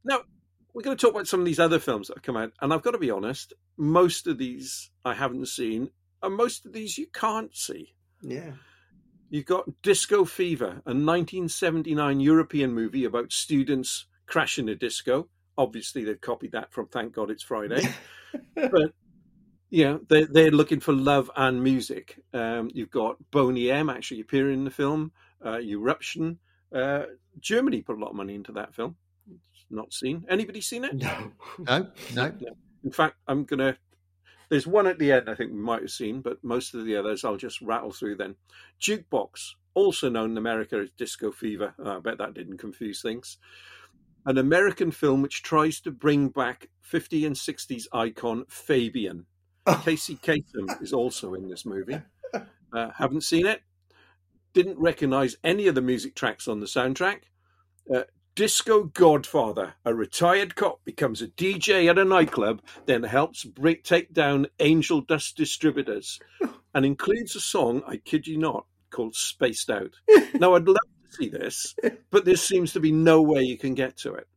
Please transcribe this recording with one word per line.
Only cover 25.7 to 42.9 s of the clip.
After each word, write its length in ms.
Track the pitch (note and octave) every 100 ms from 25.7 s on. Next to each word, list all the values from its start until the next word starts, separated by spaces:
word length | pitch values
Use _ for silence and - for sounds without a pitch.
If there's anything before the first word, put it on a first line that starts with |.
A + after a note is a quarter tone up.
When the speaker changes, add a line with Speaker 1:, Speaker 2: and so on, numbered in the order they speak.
| G#2 A#2+ D#3+ - E3 D#3+ E3+ _ _ _
Speaker 1:
Uh, 300 | C3 C3+ C#3+ D3 - _ D3+
Germany 420 | - A3+ C4+ A#2+
put 160 | - G#2+
a 20 |
lot 100 | A2
of 40 | G2+
money 180 | G2
into 200 | G2+ F#2+
that 200 | G#2 -
film. 220 | - B2 E3+ _ _ _ F3+ _ _ _
Not 240 | G#2+ -
seen. 320 | - C3 E3 E3+
Anybody 320 | F#3+ G3+ G3+
seen 240 | - A#3+ C4
it? 100 | C3+
Speaker 2:
No. 360 | C#3 - A2 _ - -
Speaker 3:
No, 280 | B2 C#3 F#3+ - - B2
no. 120 | C#3 -
Speaker 1:
No. 160 | A#2+ - _ _ C3+
In 60 |
fact, 240 | - D#3 - -
I'm 160 | C#3
gonna, 340 | C#3 C#3 C3+ - _ _ _ _ _ _ _
there's 160 | D3 D#3+
one 220 | G#3 F#3+
at 120 | E3
the 120 | C#3+
end 180 | C3 A#2+
I 60 | G#2+
think 160 | A#2
we 80 | G#2
might 220 | A2 A2+
have 100 | -
seen, 300 | - A2 B2+
but 220 | A#2+ B2
most 300 | B2+ A#2+ -
of 120 | A#2+ A2
the 100 | G#2
others 300 | G2+ G2+ A#2
I'll 120 | G2
just 240 | A#2 -
rattle 300 | G#2 A2+ A#2
through 240 | - A2 G2+
then. 200 | G2 G2 _ - - _
Jukebox, 720 | - G#3+ - B2+ G2 - - - _
also 360 | F#3 G3 - C3+
known 220 | A2+ A2
in 60 | A2+
America 400 | A2 A2 G#2+ A2
as 120 | G2 _
Disco 340 | A#2 - G#2+
Fever. 440 | - A2 G2+ G2+ -
Oh, 200 | G#2 F#2+
I 20 |
bet 180 | G#2+ A2
that 140 | G#2
didn't 240 | - - F#2
confuse 440 | A2 - A2